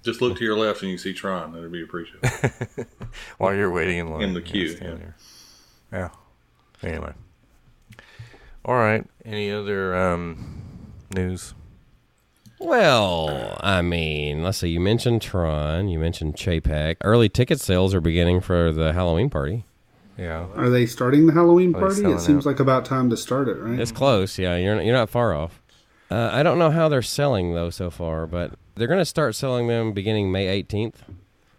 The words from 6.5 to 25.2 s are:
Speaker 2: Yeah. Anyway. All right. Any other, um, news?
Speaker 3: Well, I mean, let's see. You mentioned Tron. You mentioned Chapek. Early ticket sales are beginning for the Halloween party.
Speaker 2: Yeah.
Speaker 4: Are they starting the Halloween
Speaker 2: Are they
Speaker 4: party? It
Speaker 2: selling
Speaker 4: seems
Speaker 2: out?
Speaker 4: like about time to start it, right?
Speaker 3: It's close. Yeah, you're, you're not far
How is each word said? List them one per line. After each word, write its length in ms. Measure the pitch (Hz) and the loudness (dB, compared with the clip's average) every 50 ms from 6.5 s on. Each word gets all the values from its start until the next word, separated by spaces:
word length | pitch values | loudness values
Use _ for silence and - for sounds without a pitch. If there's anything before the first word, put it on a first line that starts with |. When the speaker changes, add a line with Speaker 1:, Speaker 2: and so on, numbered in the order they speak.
| _ _ _ _ _ _ | _ _ _ _ _ _
Speaker 2:
Yeah. 60 | - 85 | -8 -8
Anyway. 240 | 80 78 78 73 71 - - _ _ _ _ _ _ _ _ _ _ _ _ _ - - - - - - - - - - - - - - - | -8 -8 -10 -12 -14 -18 -20 _ _ _ _ _ _ _ _ _ _ _ _ _ -20 -20 -20 -20 -20 -20 -20 -20 -20 -20 -20 -20 -20 -12 -4
All 100 | - 123 | -2 2
right. 280 | 127 113 107 107 110 - - _ _ - | 2 4 2 2 0 -2 -8 _ _ -14
Any 260 | 113 107 107 104 101 | -10 -8 -6 -4 -4
other, 440 | 101 107 101 101 104 98 95 92 90 | -4 -4 -4 -4 -4 -2 -2 -2 0
um, 680 | 92 92 92 87 87 87 85 82 78 - - - - - - - - - - - - - - - | 2 2 2 0 0 -4 -8 -10 -12 -14 -14 -14 -16 -16 -16 -18 -18 -20 -20 -20 -20 -16 -8 -4
news? 400 | 90 92 90 92 87 - - - - - - - - _ _ _ _ _ _ _ _ _ _ _ _ _ - _ _ | -4 -4 -4 -4 -8 -12 -16 -18 -20 -20 -20 -20 -20 _ _ _ _ _ _ _ _ _ _ _ _ _ -20 _ _
Speaker 3:
Well, 960 | - 339 311 240 202 156 131 117 104 92 87 82 80 76 73 67 58 50 50 - | -2 0 2 4 6 6 6 4 4 2 0 0 -2 -2 -4 -4 -6 -8 -8 -4
I 220 | - 101 98 90 | -2 0 2 2
mean, 600 | 87 87 87 85 80 78 76 76 73 76 73 76 | 2 2 0 0 -2 -2 -2 -2 -4 -4 -4 -2
let's 160 | 80 92 98 - | -2 -4 -2 -2
see. 100 | - 85 | -2 -2
You 120 | 82 85 | 0 0
mentioned 420 | 90 98 113 117 - 123 120 110 | 2 2 2 2 2 0 0 0
Tron. 640 | - - - 95 85 80 76 76 76 76 78 87 101 101 | -2 -2 -2 -2 0 0 0 -2 -2 -2 -2 -2 -2 -2
You 100 | 85 80 | -2 -2
mentioned 360 | 78 85 85 - 80 78 71 | -2 -2 -2 -2 -4 -6 -6
Chapek. 640 | - - 98 85 82 - - 78 76 76 78 82 _ - | -4 -2 -2 -2 0 0 0 -2 0 -2 -2 -4 _ 0
Early 240 | 95 110 120 117 101 | 2 4 4 4 4
ticket 320 | - - 123 - 160 139 | 4 2 2 2 0 -2
sales 340 | - - 92 90 95 95 98 | 0 2 2 4 4 4 2
are 60 | 92 | 2
beginning 400 | 78 82 80 87 87 87 90 90 | 2 2 2 4 4 4 4 2
for 320 | 87 - 90 87 85 82 | 2 2 2 2 4 2
the 200 | 80 78 80 78 | 2 2 0 2
Halloween 380 | 80 90 92 87 82 82 113 143 | 2 2 0 2 2 2 0 0
party. 340 | - 76 69 73 95 117 104 _ _ _ _ _ _ _ _ - _ | -2 -2 -4 -2 -4 -6 -8 _ _ _ _ _ _ _ _ -20 _
Speaker 2:
Yeah. 300 | - 90 85 80 82 85 87 101 | -10 -8 -8 -8 -8 -8 -10 -6
Speaker 4:
Are 120 | - 127 123 | -2 0 2
they 160 | 123 123 120 | 4 4 2
starting 420 | 117 - - 123 123 139 147 160 | 0 0 -2 0 4 6 8 8
the 60 | 160 | 8
Halloween 380 | 147 170 175 170 170 180 180 180 160 | 8 6 8 8 8 8 6 4 2
Speaker 2:
Are 40 | 185 | 2
they 20 | |
Speaker 4:
party? 200 | 190 190 196 202 | 2 2 2 2
It 20 | |
Speaker 2:
selling 160 | 208 190 139 - | 2 2 2 2
Speaker 4:
seems 280 | - - 147 143 139 | 4 4 4 4 4
Speaker 2:
out? 40 | 143 | 0
Speaker 4:
like 100 | 135 135 | 2 4
about 240 | 135 135 131 131 123 | 4 4 4 4 2
time 260 | - 135 131 127 123 | 0 -2 0 2 2
to 60 | 113 | 0
start 320 | 107 - - 123 135 139 120 | 0 -2 -4 -2 -2 0 -2
it, 60 | 92 | -4
right? 240 | - 98 113 117 123 | -4 -6 -6 -4 -4
Speaker 3:
It's 140 | 113 110 | -4 -4
close. 460 | - - 135 139 123 98 95 95 - - | -2 0 2 4 4 4 2 0 -2 -2
Yeah, 180 | 92 90 87 | -2 0 0
you're, 240 | 87 90 98 107 107 | 0 0 0 0 0
you're 120 | 80 107 120 | 2 2 2
not 120 | 131 113 104 | 2 2 0
far 260 | - 120 | 0 0